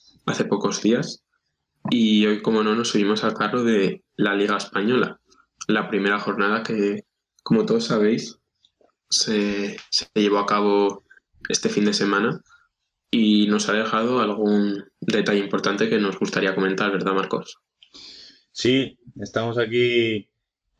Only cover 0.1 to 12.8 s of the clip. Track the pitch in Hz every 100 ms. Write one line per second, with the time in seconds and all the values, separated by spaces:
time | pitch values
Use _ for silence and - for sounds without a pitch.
0.1 | _ - 127 104 101 101 - 107 120 -
1.1 | - _ _ _ _ _ _ - 123 110
2.1 | 104 107 107 113 110 107 110 117 110 101
3.1 | 107 113 110 107 127 117 107 92 - _
4.1 | - 104 101 104 101 - 101 107 127 -
5.1 | - _ _ _ - - 107 92 104 101
6.1 | 101 104 98 101 107 113 110 101 104 -
7.1 | _ _ _ - 113 98 113 - 113 104
8.1 | 131 - - _ _ _ _ _ _ -
9.1 | - - 107 104 101 101 - - - -
10.1 | 107 104 101 101 104 104 101 101 101 -
11.1 | _ _ _ - - - - 104 101 101
12.1 | 101 113 170 - - _ _